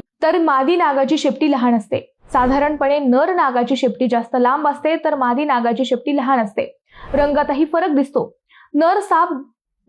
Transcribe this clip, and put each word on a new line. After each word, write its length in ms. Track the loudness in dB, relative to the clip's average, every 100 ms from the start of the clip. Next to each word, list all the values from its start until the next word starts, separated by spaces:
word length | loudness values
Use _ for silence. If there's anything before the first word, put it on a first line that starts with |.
| -4 _
तर 140 | 0 2
मादी 380 | 2 2 2 2
नागाची 420 | 2 2 0 0
शेपटी 340 | 0 0 0
लहान 260 | 2 2 0
असते. 380 | -2 -6 -8 _ -4
साधारणपणे 680 | 0 2 2 0 0 0 0
नर 360 | 2 2 2 0
नागाची 400 | 0 0 -2 0
शेपटी 320 | -2 0 -2
जास्त 280 | -2 -2 0
लांब 280 | 0 0 -2
असते 280 | -2 -2 -2
तर 200 | -2 -2
मादी 300 | -2 -2 0
नागाची 400 | 0 0 -2 -2
शेपटी 320 | -2 -2 -2
लहान 220 | 0 0
असते. 400 | -2 -4 -8 -10 _ -20 -6
रंगातही 520 | 0 0 0 0 0 -2
फरक 240 | 0 0
दिसतो. 500 | 0 0 -2 -6 -10 _ -20 -6
नर 260 | 0 2 2
साप 300 | 0 0 0 -4 -12 _ _ _